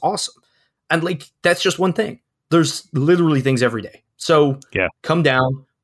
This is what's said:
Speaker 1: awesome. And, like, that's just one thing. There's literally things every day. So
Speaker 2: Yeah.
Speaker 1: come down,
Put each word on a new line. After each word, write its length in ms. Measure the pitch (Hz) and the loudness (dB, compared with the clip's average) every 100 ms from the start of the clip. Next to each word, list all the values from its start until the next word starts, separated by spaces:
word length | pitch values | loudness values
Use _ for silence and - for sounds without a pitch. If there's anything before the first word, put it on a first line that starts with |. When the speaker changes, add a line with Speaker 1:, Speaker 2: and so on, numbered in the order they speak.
Speaker 1:
awesome. 320 | 131 110 - _ _ _ _ _ - | -4 -4 -8 _ _ _ _ _ -4
And, 140 | 165 | -2
like, 260 | 170 156 - _ | -2 -6 -12 _
that's 180 | 175 175 | -2 0
just 160 | 190 175 | -2 -2
one 160 | 185 | -2
thing. 260 | 170 214 - _ _ - | -2 -4 -8 _ _ 0
There's 380 | 165 147 - - | 0 0 -4 -6
literally 480 | 139 147 180 165 139 | -2 2 2 2 2
things 200 | 131 127 | 0 0
every 220 | 123 113 | 0 -2
day. 180 | 98 - _ | -10 -18 _
So 440 | - - 156 147 135 - | -8 2 4 4 0 -6
Speaker 2:
Yeah. 140 | 98 90 - | -4 -4 -4
Speaker 1:
come 180 | - 170 | -2 0
down, 440 | 147 131 131 135 _ _ | 2 2 0 -4 _ _